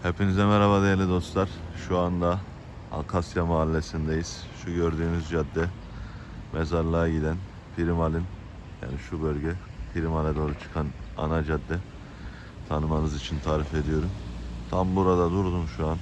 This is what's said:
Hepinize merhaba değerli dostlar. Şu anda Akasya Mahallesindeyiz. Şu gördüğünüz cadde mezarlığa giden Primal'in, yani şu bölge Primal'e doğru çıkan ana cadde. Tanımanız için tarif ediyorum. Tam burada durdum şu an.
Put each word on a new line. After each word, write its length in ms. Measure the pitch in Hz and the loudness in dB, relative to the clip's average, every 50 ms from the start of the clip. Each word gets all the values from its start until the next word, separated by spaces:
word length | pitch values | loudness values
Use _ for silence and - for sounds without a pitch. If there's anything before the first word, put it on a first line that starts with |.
| - | 0
Hepinize 420 | 90 85 87 101 98 92 98 101 | 0 2 4 2 4 4 6 6
merhaba 380 | 101 104 104 101 101 101 98 98 | 6 6 8 8 8 8 8 6
değerli 260 | 98 98 95 95 90 | 6 6 6 4 4
dostlar. 400 | 90 90 85 - - 95 95 98 - - - - - - - | 4 2 0 0 0 0 0 0 -2 -8 -10 -10 -10 -10 -4
Şu 120 | - 92 90 | 0 2 2
anda 400 | 87 87 90 87 87 87 87 95 95 - - - - - - - - - | 2 2 2 2 2 2 2 2 -2 -8 -14 -14 -14 -14 -14 -14 -12 -8
Akasya 540 | - - 73 - - 90 82 - - 95 85 | -6 -6 -6 0 0 0 0 0 0 0 2
Mahallesindeyiz. 960 | 85 82 80 78 78 80 82 78 - - 80 78 78 78 80 85 - - - - - - - - | 4 4 4 4 4 2 0 0 -2 -4 -2 0 0 0 0 0 -4 -6 -10 -12 -12 -12 -10 -8
Şu 80 | 90 85 | -4 0
gördüğünüz 560 | 87 85 82 80 78 82 82 85 85 78 76 | 2 2 2 2 0 0 0 0 -2 -2 0
cadde 400 | 85 82 78 69 - 80 82 90 90 - - - - - - - - - - - - - - - - | 0 0 0 0 0 0 0 0 -2 -8 -12 -12 -10 -10 -10 -10 -10 -12 -12 -12 -12 -12 -12 -6 -2
mezarlığa 560 | 80 82 76 85 85 82 82 82 85 85 82 | -2 -2 2 2 2 2 2 2 4 4 2
giden 280 | 80 78 76 78 80 92 95 - - - - - - | 2 2 0 0 -2 -2 -6 -10 -12 -14 -16 -12 -4
Primal'in, 480 | - 85 82 85 82 82 80 80 82 87 92 - - - - - - - - - - | -2 0 2 2 2 2 2 2 0 -2 -4 -8 -12 -14 -14 -14 -14 -14 -14 -12 -10
yani 120 | - - 65 73 - - | -8 -6 -6 -6 -6 -6
şu 120 | - 80 | -6 -2
bölge 320 | 78 78 73 73 71 80 87 92 - - - - - - - | 0 0 0 0 0 -2 -2 -4 -8 -10 -10 -10 -10 -6 -4
Primal'e 420 | 82 80 82 80 80 78 78 76 | -2 0 0 0 2 2 2 2
doğru 180 | 76 78 76 73 - - | 0 0 -2 -2 -4 -8
çıkan 240 | - - 80 76 73 65 - - - - | -6 -4 -2 -2 -2 -4 -8 -10 -10 -6
ana 260 | - - 78 80 80 78 | -4 -2 0 2 2 2
cadde. 360 | 76 80 73 - - 85 87 92 - - - - - - - - - - - - - - - - - | 2 0 -2 -2 -2 -4 -4 -4 -8 -12 -14 -14 -14 -14 -12 -12 -12 -12 -12 -14 -14 -14 -14 -6 -4
Tanımanız 460 | 76 76 78 78 80 78 78 76 73 | -2 0 0 2 2 2 2 0 0
için 240 | 73 - - 80 73 | -2 -4 -4 -4 -4
tarif 340 | 71 80 78 78 76 76 80 | 0 0 0 0 0 0 0
ediyorum. 360 | 78 71 71 78 78 76 92 98 - - - - - - - - - - - | 0 0 2 2 2 0 0 -2 -4 -8 -8 -8 -8 -8 -8 -8 -8 -6 -2
Tam 260 | - 92 92 92 92 | 0 0 2 2 4
burada 360 | 98 95 92 92 87 87 85 | 4 6 6 6 6 4 4
durdum 340 | 87 98 98 90 87 90 82 78 - | 4 2 2 2 2 0 0 -2 -2
şu 100 | - 80 | -2 0
an. 100 | 78 82 87 | 0 0 -2